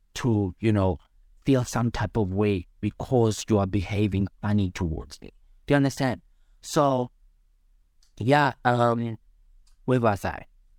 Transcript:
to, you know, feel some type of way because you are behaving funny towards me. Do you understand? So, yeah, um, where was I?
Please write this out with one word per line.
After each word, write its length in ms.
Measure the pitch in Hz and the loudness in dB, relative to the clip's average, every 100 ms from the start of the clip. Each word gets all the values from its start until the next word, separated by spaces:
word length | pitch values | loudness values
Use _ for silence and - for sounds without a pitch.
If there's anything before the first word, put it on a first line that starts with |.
| _ - | _ -6
to, 400 | 127 107 98 - | 0 0 0 -2
you 120 | 113 | 0
know, 280 | 104 95 82 _ _ _ _ - | 2 2 -2 _ _ _ _ 0
feel 180 | 131 | 0
some 280 | 120 120 117 | 0 -2 -2
type 260 | - 104 117 | -2 -4 -2
of 160 | 95 | -2
way 340 | 95 104 95 - - | 0 0 0 -4 -6
because 640 | 107 - 113 127 113 104 - | -6 -6 -2 2 2 0 0
you 80 | 107 | 0
are 100 | 95 | 2
behaving 600 | 101 87 101 104 95 98 _ | -2 -2 -2 0 0 -4 _
funny 300 | 104 104 95 | -2 0 0
towards 500 | - 87 78 - - | -2 -4 -6 -10 -18
me. 100 | - - _ - - | -20 -20 _ -12 0
Do 80 | |
you 40 | 143 | 2
understand? 440 | 139 - 131 - _ _ _ _ | 2 -2 -4 -6 _ _ _ _
So, 500 | - 165 143 127 123 _ _ _ _ _ _ _ _ _ _ - | -4 2 2 2 -4 _ _ _ _ _ _ _ _ _ _ -6
yeah, 360 | 110 147 139 - 123 | 2 4 2 0 0
um, 520 | 123 120 117 117 113 _ _ _ - _ _ - | 2 2 0 -4 -8 _ _ _ -20 _ _ -2
where 140 | 127 | 2
was 260 | 117 101 92 | 2 0 -4
I? 200 | - - _ _ | -10 -16 _ _